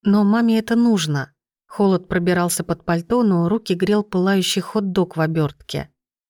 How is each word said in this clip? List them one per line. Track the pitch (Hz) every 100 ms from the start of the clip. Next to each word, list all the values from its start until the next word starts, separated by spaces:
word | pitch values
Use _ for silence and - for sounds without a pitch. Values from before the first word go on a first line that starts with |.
Но | 202 202
маме | 202 226 233 220
это | 220
нужно». | 233 240 208 156 143 - _ _ _ _
Холод | - 202 180 185
пробирался | 180 175 175 175 -
под | - 165
пальто, | - 170 170 247
но | 226 175 170
руки | 220 -
грел | 180 190 208
пылающий | 208 185 185 196 180 -
хот-дог | - 220 202 185 175 160
в |
обёртке. | 160 160 147 - - 143 143 _ _ _